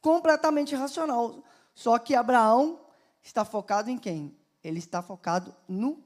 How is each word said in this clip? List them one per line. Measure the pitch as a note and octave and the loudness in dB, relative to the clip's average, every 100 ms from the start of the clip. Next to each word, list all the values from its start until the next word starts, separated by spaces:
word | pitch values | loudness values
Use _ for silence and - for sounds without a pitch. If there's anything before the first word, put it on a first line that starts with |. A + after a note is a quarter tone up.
Completamente | D#4 E4+ E4 D4+ D#4 D4 C#4+ | 2 2 4 2 2 0 -2
racional. | C#4+ C4+ C4+ D#4 A#3+ A#3 A#3 - _ _ | -4 -6 -6 -4 -2 -2 -6 -20 _ _
Só | _ - A#3 | _ 0 0
que | A#3 C4 | 2 0
Abraão | A#3 B3 A3 A#3 D4+ E4+ - _ _ _ | 4 4 6 6 4 -2 -18 _ _ _
está | - - | -8 -6
focado | G#3 G#3+ G3 G#3 A3 | -4 -6 -4 -4 -2
em | B3 | -6
quem? | A3 D#3+ D3 _ _ _ | -6 -8 -10 _ _ _
Ele | E3 E3 | -10 -10
está | E3+ F3 | -8 -10
focado | F3 F#3 - F3 F3+ - _ | -10 -10 -4 -4 -4 -20 _
no | F#3 B3 D#4+ | -6 -4 -6